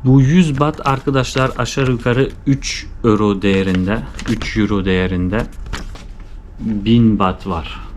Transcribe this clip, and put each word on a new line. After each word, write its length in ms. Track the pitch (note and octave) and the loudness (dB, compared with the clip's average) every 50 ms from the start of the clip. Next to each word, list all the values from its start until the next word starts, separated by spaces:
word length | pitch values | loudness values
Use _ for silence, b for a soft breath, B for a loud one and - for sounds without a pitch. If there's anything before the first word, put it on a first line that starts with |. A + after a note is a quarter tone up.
| - | 6
Bu 160 | B2+ C3 C#3 | 6 6 6
yüz 380 | C3+ C3 D#3+ F#3 F3+ D#3 C#3 C3 | 6 6 6 4 4 4 2 0
baht 280 | D3 D3+ D#3 - - | 0 0 0 -2 -2
arkadaşlar 640 | C#3+ C3+ C3 - D3 C3+ C3+ B2 - - C3 C3 C3 - | -2 -2 0 0 0 0 0 0 0 0 0 0 0 0
aşağı 300 | - A#2+ - - C#3 C3+ B2+ | -2 -4 -4 -2 -2 0 0
yukarı 400 | B2+ A2+ - B2 A#2+ B2+ C3+ - - - - | 0 0 0 0 2 2 0 0 -2 -6 -2
üç 400 | C#3 C#3 C3+ - - - - - - - - - | 0 0 0 -2 -8 -8 -8 -10 -12 -12 0 2
euro 380 | A#2 A2 G#2 G#2+ G#2 G2+ F#2+ | 2 4 4 4 2 0 2
değerinde, 580 | G2 G2 F#2+ F#2+ F#2+ F#2+ F#2 F#2 F#2 F#2+ G#2+ A#2 - - - - - - | 2 2 2 2 2 0 0 0 0 0 -2 -2 -4 -8 -10 -10 -4 -4
üç 280 | A2+ G#2 - - - | -4 -4 -4 -4 -2
euro 280 | G#2+ G#2 G2+ G#2+ G2 F#2 | 0 0 0 0 -2 0
değerinde. 640 | G2 F#2 F#2 F#2 F2+ F#2 F2+ F#2 F#2 F#2+ A2+ B2 - - - - - - - - - - - - - - - - - - - - - - - | 0 0 0 0 0 0 -2 -2 -2 -2 -2 -4 -4 -8 -12 -10 -8 -8 -8 -8 -10 -12 -14 -14 -16 -16 -16 -16 -16 -16 -18 -18 -18 -14 -8
Bin 600 | A2 A2 A2 G2+ G2 A2 A#2 A#2+ A#2 A2 G#2+ F#2+ | -6 -4 -4 -2 2 4 4 6 6 6 4 4
baht 280 | G2 F#2 F#2 - - | 2 0 0 -2 -6
var. 340 | G2 F2 E2 D#2 - - - - - - | -6 -6 -6 -6 -8 -12 -12 -12 -12 -14